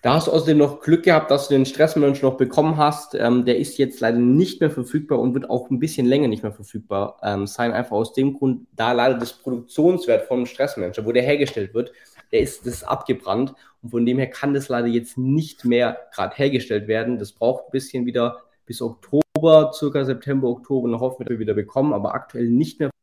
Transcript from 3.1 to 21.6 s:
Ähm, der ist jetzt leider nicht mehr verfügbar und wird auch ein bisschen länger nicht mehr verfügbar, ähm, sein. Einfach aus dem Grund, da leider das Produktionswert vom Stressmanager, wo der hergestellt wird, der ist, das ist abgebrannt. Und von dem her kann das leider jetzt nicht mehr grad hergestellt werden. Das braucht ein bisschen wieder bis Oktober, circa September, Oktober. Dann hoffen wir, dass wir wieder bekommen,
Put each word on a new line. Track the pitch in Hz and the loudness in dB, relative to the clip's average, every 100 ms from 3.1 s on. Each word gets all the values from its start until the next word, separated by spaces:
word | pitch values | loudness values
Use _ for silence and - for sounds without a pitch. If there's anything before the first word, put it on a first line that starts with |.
| - | -2
Ähm, | 117 123 | 2 2
der | 123 120 | 2 0
ist | - - | -2 -2
jetzt | 135 - | -2 0
leider | 113 120 | 0 2
nicht | 123 139 180 - | 4 4 2 0
mehr | 156 | -2
verfügbar | 143 120 156 151 127 | -2 -4 -6 -2 0
und | 123 | 0
wird | 127 - | -2 -2
auch | 127 - | -4 -2
ein | 123 | -4
bisschen | 156 - 123 | -2 0 2
länger | 135 135 | 2 0
nicht | 104 | -2
mehr | 107 | -6
verfügbar, | - 104 104 - 98 101 - | -10 -14 -14 -6 -4 -4 -6
ähm, | 104 101 101 | -6 -4 -6
sein. | - 120 | -4 -2
Einfach | 110 120 | -2 -2
aus | 107 113 | -4 -2
dem | - 139 139 | 0 -2 0
Grund, | 135 123 - - | -2 -2 -8 -4
da | 113 | -2
leider | 120 127 120 | 2 0 0
das | 120 | -6
Produktionswert | - - 120 120 - 165 180 180 - - | -10 -8 -8 -6 2 2 2 0 0 0
vom | 127 123 | -4 -4
Stressmanager, | - 143 - 90 - 107 | -4 -4 -4 -8 -6 -2
wo | |
der | 123 | 0
hergestellt | 127 143 139 113 98 | 2 0 0 -4 -4
wird, | 113 123 - - - _ | -4 -6 -12 -20 -20 _
der | 113 | 0
ist, | - - 123 | 0 -4 -10
das | 117 | -10
ist | |
abgebrannt. | - - - 123 - 104 135 - _ _ | -6 -6 -4 -4 -2 -2 -4 -6 _ _
Und | 117 | -6
von | 117 117 | 0 0
dem | 127 | 0
her | 127 | -2
kann | - 143 | -4 -2
das | 139 135 | -2 -2
leider | 120 120 | -2 0
jetzt | 117 117 - | -2 -4 -6
nicht | 131 147 156 - 123 | 0 0 -2 -4 0
mehr | 120 120 - - | 2 2 -4 -12
grad | - 95 - | -6 -6 0
hergestellt | 135 127 - 107 107 | 0 0 -2 -4 0
werden. | 110 120 120 | -2 0 -4
Das | 104 | -8
braucht | _ 117 - - | _ 0 0 -6
ein | |
bisschen | 135 131 131 123 | -8 -6 -6 -4
wieder | 123 120 - _ _ _ | 0 -2 -4 _ _ _
bis | 120 | -10
Oktober, | 117 - - 143 - - 160 156 156 | -10 -10 -2 -2 0 2 8 8 6
circa | - 147 143 131 | -2 -4 -2 -2
September, | 127 139 135 131 | -4 -4 -2 0
Oktober. | 123 - 135 120 | -4 -4 -2 -2
Dann | 113 | -2
hoffen | 127 127 | -4 -6
wir, | 127 | -6
dass | |
wir | 117 | -4
wieder | 107 | -2
bekommen, | 104 | -2